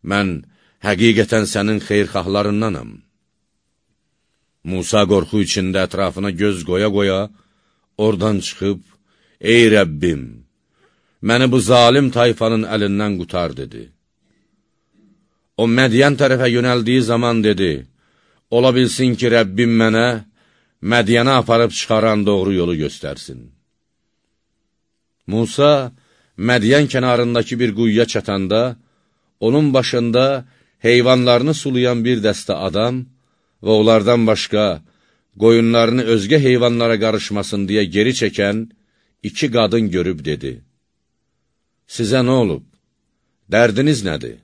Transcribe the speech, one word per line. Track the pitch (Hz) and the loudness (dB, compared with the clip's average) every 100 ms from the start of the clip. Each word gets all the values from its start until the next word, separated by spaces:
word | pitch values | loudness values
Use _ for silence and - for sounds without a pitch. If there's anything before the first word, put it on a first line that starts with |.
Mən | 80 101 98 80 - _ _ _ | -4 -4 -4 -6 -12 _ _ _
həqiqətən | 104 95 117 107 107 113 101 | -4 2 2 2 0 0 -2
sənin | 104 104 107 | -4 -2 -4
xeyirxahlarındanam." | - 104 98 98 87 101 104 104 110 80 57 50 _ _ _ _ _ _ _ _ _ _ _ _ _ _ _ _ 82 | -2 -2 -2 -4 -4 -2 -2 -2 -4 -6 -12 -20 _ _ _ _ _ _ _ _ _ _ _ _ _ _ _ _ -8
Musa | 92 85 107 98 | -6 0 0 2
qorxu | 101 82 107 | 2 2 -2
içində | 92 - 92 95 | -2 -2 -2 -2
ətrafına | 92 92 95 98 101 | -4 -4 -4 -4 -8
göz | 85 104 92 78 | -2 -2 -2 -4
qoya-qoya | 90 104 101 101 95 104 _ _ _ _ _ _ - | -2 0 0 0 -2 -4 _ _ _ _ _ _ -2
oradan | 107 101 107 101 | -2 0 -2 -2
çıxıb, | - - 98 98 _ _ _ _ _ _ | -6 -6 -6 -6 _ _ _ _ _ _
"Ey | 104 117 113 | 2 4 6
Rəbbim, | 107 90 76 87 73 62 57 _ _ _ _ _ _ _ _ | 4 2 0 -2 -2 -8 -18 _ _ _ _ _ _ _ _
məni | 101 120 131 | -2 2 2
bu | 127 | 2
zalim | 101 123 120 135 135 | 4 6 6 4 2
tayfanın | 120 120 110 113 113 | 2 0 2 -2 -2
əlindən | 101 107 101 101 104 95 | -2 -2 -2 -2 -2 -4
qutar," | 85 90 85 65 | -6 -6 -6 -8
dedi. | 65 57 55 _ _ _ _ _ _ _ _ _ _ _ _ _ _ _ _ - | -14 -14 -20 _ _ _ _ _ _ _ _ _ _ _ _ _ _ _ _ -4
O | 117 | 0
Mədyan | 120 131 113 139 135 | 2 2 4 2 2
tərəfə | 139 127 127 | 0 2 0
yönəldiyi | 120 123 123 113 127 | 0 0 0 0 0
zaman | 113 117 120 117 | 2 0 0 2
dedi, | 107 95 92 71 64 _ _ _ _ _ _ | 0 2 0 -2 -10 _ _ _ _ _ _
"Ola | 117 127 123 | 2 2 2
bilsin | 123 - 131 120 | 0 0 -2 0
ki, | 120 | 2
Rəbbim | 117 104 95 120 113 | 2 0 0 2 2
mənə | 113 110 120 113 104 _ _ _ _ _ | 2 2 0 -4 -12 _ _ _ _ _
Mədyanə | 95 120 104 120 123 131 | -2 0 2 2 4 2
aparıb | 123 117 117 | 2 2 2
çıxaran | - - 110 113 107 101 | -2 -2 0 2 0 0
doğru | 98 92 | 0 0
yolu | 95 87 82 | -2 -2 -2
göstərsin." | 73 - 73 67 - 64 58 65 _ _ _ _ _ _ _ _ _ _ _ _ _ _ _ _ - | -6 -8 -12 -12 -16 -20 -20 _ _ _ _ _ _ _ _ _ _ _ _ _ _ _ _ _ -8
Musa | 107 113 - 143 143 123 _ _ _ _ - | -4 -4 2 2 2 -2 _ _ _ _ -6
Mədyan | 107 123 104 139 147 | 0 2 4 2 2
kənarındakı | 131 127 120 120 120 113 120 | -2 0 0 0 -2 -4 -4
bir | 120 101 | -4 0
quyuya | 117 107 117 | 0 2 0
çatanda, | 110 101 98 95 107 123 117 _ _ _ _ _ _ | -2 -6 -6 -2 -2 -2 -6 _ _ _ _ _ _
onun | 110 139 151 | 0 2 2
başında | 131 123 123 117 120 135 135 131 _ _ _ | 0 0 -2 0 0 0 -2 -10 _ _ _
heyvanlarını | 113 120 123 127 123 120 143 | 2 4 4 2 4 2 2
sulayan | 156 139 127 123 120 | -2 -2 -2 0 0
bir | 117 120 | 0 0
dəstə | 104 98 - 82 | 0 -4 -6 -6
adam | 95 92 113 127 127 _ _ _ _ _ | -4 -2 -2 -4 -10 _ _ _ _ _
və | 101 107 | 0 4
onlardan | 107 113 101 120 113 | 4 4 4 2 2
başqa | 107 - 104 104 78 _ _ _ _ _ 98 | 0 -2 -2 -2 -4 _ _ _ _ _ 0
qoyunlarını | 113 117 117 117 117 127 | 4 4 4 2 2 0
özgə | 113 113 98 151 | 0 0 2 2
heyvanlara | 135 127 120 117 117 113 | 2 2 2 0 0 0
qarışmasın | 110 107 - 104 95 101 98 | 0 -2 -4 -6 -4 -6 -2
deyə | 104 | -2
geri | 98 95 113 127 | 0 0 0 0
çəkən | 107 - 101 107 113 _ _ _ _ _ | -4 -2 -2 -2 -8 _ _ _ _ _
iki | 104 - 147 | -14 -6 -2
qadın | 117 107 117 107 | 0 0 0 0
görüb | 90 87 82 71 | -2 -4 -6 -8
dedi, | 71 69 60 _ _ _ _ _ _ _ _ _ _ _ _ _ | -8 -8 -12 _ _ _ _ _ _ _ _ _ _ _ _ _
"Sizə | - 113 131 | -6 -2 0
nə | 123 131 | 2 2
olub? | 107 73 - _ _ _ _ _ _ _ _ | 0 -2 -10 _ _ _ _ _ _ _ _
Dərdiniz | 107 117 104 143 131 | 2 2 2 0 0
nədir?" | 95 76 60 57 | -4 -6 -8 -16